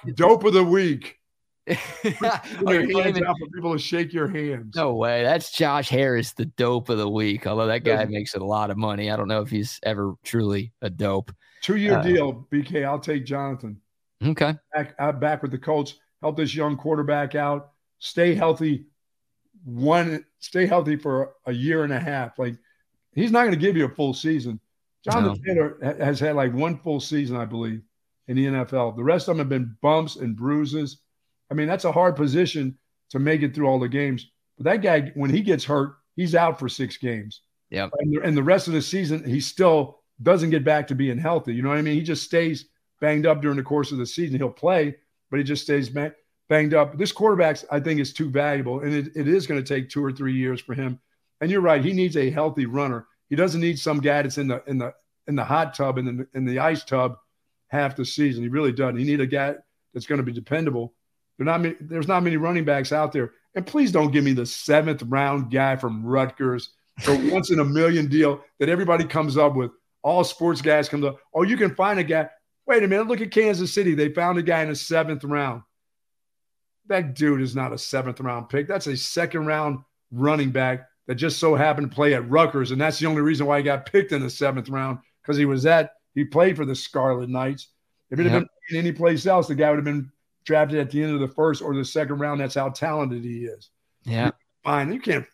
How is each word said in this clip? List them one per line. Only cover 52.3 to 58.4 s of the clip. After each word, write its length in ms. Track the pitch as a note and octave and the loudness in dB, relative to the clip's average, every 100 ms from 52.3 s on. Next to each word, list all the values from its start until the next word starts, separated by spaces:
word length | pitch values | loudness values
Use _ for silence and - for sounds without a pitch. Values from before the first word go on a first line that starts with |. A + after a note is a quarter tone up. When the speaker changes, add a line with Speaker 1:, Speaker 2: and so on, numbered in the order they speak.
| D3+ D#3 D3 B2 | 0 -2 -2 -2
Speaker 1:
runner. 400 | C3 C#3 A#2+ - _ - | -2 -4 -4 -10 _ -6
He 80 | C#3+ | 0
doesn't 240 | F3+ D#3+ | 0 2
need 180 | E3+ D3+ | -2 -2
some 200 | - D3 | -2 0
guy 220 | C#3 C#3+ | 2 2
that's 160 | C#3 C#3 | 0 -2
in 100 | C#3 | -4
the, 120 | B2 - | -4 -4
in 120 | C3+ | -4
the, 140 | B2 - _ _ - | -4 -10 _ _ -6
in 80 | C#3+ | -4
the 80 | A2+ | 0
hot 280 | D3 D#3+ - | 0 0 -2
tub 220 | C#3 C3 | -2 -2
and 120 | B2 | -4
in 80 | B2 | -6
the, 100 | B2+ | -8
in 100 | C3+ B2+ | -6 -2
the 140 | B2+ | 0
ice 240 | D3+ D#3+ | 0 0
tub 340 | - C3 B2+ A#2 _ _ _ _ - | -2 0 0 -4 _ _ _ _ -6
half 280 | C#3+ C#3+ C3 | -2 -2 -2
the 80 | |
season. 400 | B2+ - D3 A#2 | -6 0 0 0